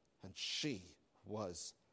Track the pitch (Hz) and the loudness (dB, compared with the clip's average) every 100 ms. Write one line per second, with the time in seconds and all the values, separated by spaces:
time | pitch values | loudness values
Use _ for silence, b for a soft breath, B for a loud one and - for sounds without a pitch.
0 | _ - 95 - - - 151 104 87 - | _ -14 -10 -4 0 2 2 2 -4 -16
1 | - - 101 107 98 87 - - _ | -20 -14 -2 0 2 0 -4 -8 _